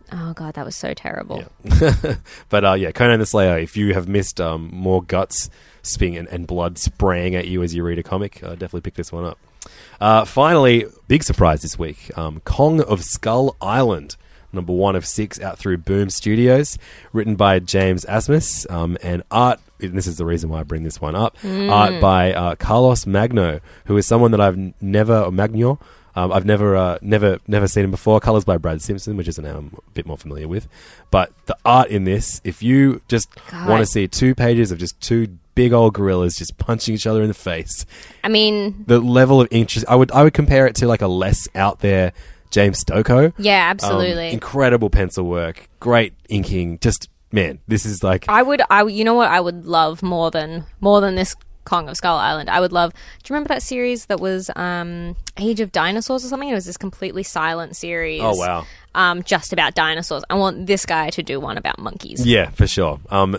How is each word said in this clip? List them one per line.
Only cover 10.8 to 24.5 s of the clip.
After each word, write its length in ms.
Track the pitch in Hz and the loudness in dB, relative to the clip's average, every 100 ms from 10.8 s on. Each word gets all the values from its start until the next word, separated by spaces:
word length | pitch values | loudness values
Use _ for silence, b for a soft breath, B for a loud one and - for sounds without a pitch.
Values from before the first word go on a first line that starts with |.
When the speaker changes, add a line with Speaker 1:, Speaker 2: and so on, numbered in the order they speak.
| 104 - - | 0 -10 0
Speaker 2:
big 160 | 156 | 0
surprise 380 | - - 85 78 | 2 2 2 2
this 180 | 78 - | -4 -8
week, 320 | 80 - - - | -10 -10 -14 -10
um, 240 | 78 78 | -8 -8
Kong 380 | - - 151 160 | -4 2 2 2
of 200 | 107 98 | 2 -2
Skull 520 | 85 - 110 123 135 - | -2 -6 -2 0 0 -2
Island, 560 | 95 120 135 82 73 - b b b | -2 0 0 0 -6 -18 b b b
number 220 | 95 87 | -10 -4
one 220 | 90 98 92 | 0 2 0
of 80 | - | -4
six, 340 | - 104 - | -6 -6 -8
out 180 | 95 - | -12 -8
through 200 | 98 87 | -4 -4
Boom 320 | 82 98 98 | -2 -2 -2
Studios, 680 | - 104 110 123 131 147 - B B B | -4 -2 2 4 4 2 -8 B B B
written 240 | 110 107 101 | -4 -2 2
by 220 | 101 92 | 4 2
James 460 | 87 95 95 90 - | 2 0 2 0 -2
Asmus, 640 | 107 123 156 - - - | -4 0 0 0 -4 -6
um, 260 | 85 85 85 | -4 -4 -4
and 220 | 90 87 - | -4 -6 -2
art, 280 | 110 123 113 _ - | 2 2 0 _ -12
and 120 | 92 92 | -8 -6
this 80 | 90 | -6
is 120 | 78 | -6
the 80 | 85 | -4
reason 240 | 85 82 | -2 -4
why 100 | 80 | -6
I 40 | |
bring 200 | 73 80 | -6 -8
this 180 | 80 - | -8 -6
one 140 | 76 90 | -6 -2
up, 200 | 113 - | -4 -4
Speaker 1:
Mm. 320 | 196 190 202 | -8 -4 2
Speaker 2:
art 280 | 104 104 - | 4 4 4
by, 320 | 95 92 92 | 4 4 2
uh, 220 | 87 87 82 | 0 -4 -4
Carlos 500 | - 113 127 120 98 | 0 4 4 4 0
Magno, 540 | 98 117 117 85 78 b b - | 0 0 0 0 -2 b b -2
who 120 | 101 | 0
is 80 | - | 2
someone 240 | 117 117 | 4 4
that 100 | 107 | 4
I've 160 | 98 | 2